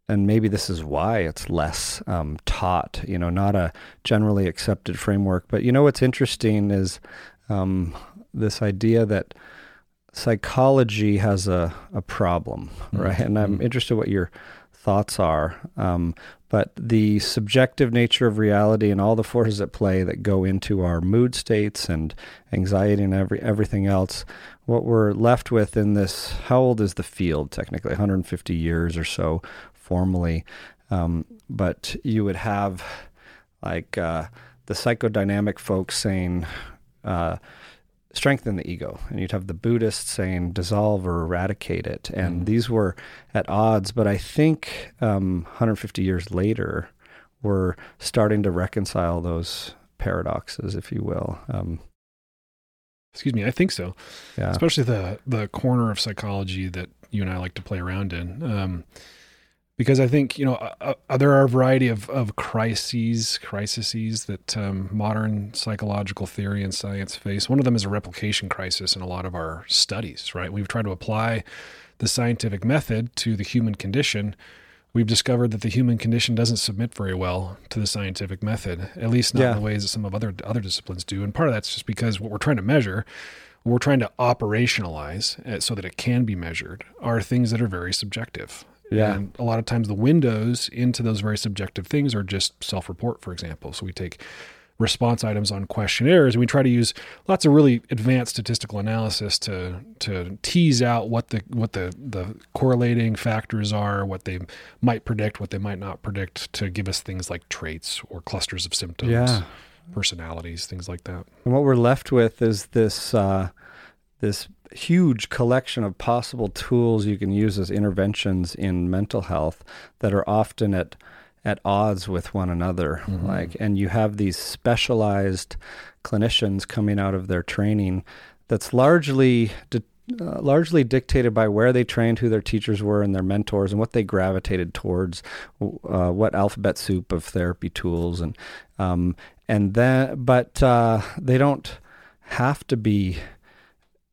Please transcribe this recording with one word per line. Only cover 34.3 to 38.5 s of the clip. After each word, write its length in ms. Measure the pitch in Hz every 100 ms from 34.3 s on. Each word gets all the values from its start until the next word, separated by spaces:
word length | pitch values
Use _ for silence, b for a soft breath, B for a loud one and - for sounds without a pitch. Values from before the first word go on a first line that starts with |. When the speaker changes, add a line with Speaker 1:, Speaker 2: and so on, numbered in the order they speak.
| B B B -
Speaker 1:
the 80 |
psychodynamic 840 | 101 123 117 117 107 98 101 104 -
folks 400 | - 95 92 -
saying, 480 | 107 95 90 90 82 B B B _ _
uh, 360 | 104 90 85 82 B B B B _ _ _ -
strengthen 400 | 143 139 120